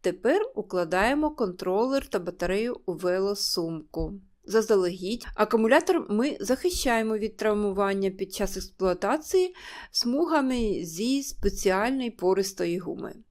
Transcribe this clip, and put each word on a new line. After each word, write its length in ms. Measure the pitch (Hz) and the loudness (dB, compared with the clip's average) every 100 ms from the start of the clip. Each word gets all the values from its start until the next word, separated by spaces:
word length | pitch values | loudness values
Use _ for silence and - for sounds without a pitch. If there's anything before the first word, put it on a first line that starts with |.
Тепер 520 | - 185 226 359 453 | -2 -2 2 2 0
укладаємо 760 | 523 202 185 170 180 214 285 302 | -6 -4 -4 0 0 2 2 0
контролер 760 | 302 208 180 180 190 254 269 - | -2 -4 -4 -2 0 2 0 -2
та 120 | 202 | -4
батарею 600 | 175 175 175 190 233 240 - | -4 -4 -2 0 -2 -6 -6
у 60 | |
велосумку. 1300 | 175 180 185 196 202 - - 165 160 156 - 160 196 - _ | -2 0 0 0 -2 -2 -2 -2 -6 -8 -6 -6 -6 -16 _
Заздалегідь 800 | - 214 220 208 180 185 185 240 - | 0 0 4 4 2 -2 -6 -6 -8
акумулятор 720 | - 214 226 220 277 330 339 - | -2 2 4 6 4 4 0 2
ми 260 | 208 269 - | 0 0 -2
захищаємо 760 | 202 254 359 359 269 226 220 220 | -2 0 0 0 2 2 2 -2
від 180 | 214 - | -4 -2
травмування 760 | 214 208 208 190 196 196 196 | 0 2 2 2 0 2 0
під 240 | 190 190 | -2 -8
час 220 | - 196 190 | -2 -2 -2
експлуатації 1000 | - _ 185 180 202 294 311 381 370 359 - - - | -10 _ 0 2 0 0 2 2 2 -2 -16 -16 -8
смугами 960 | - 240 262 330 311 262 254 226 170 | -4 0 2 2 2 2 2 0 0
зі 380 | 170 160 226 277 | -4 -4 0 0
спеціальної 880 | 269 - 202 196 196 185 226 269 247 | -2 0 0 2 2 2 2 0 -4
пористої 680 | - 180 190 196 - 175 175 | 0 2 2 0 -2 -2 -2
гуми. 360 | 165 - - - - | -4 -8 -10 -12 -20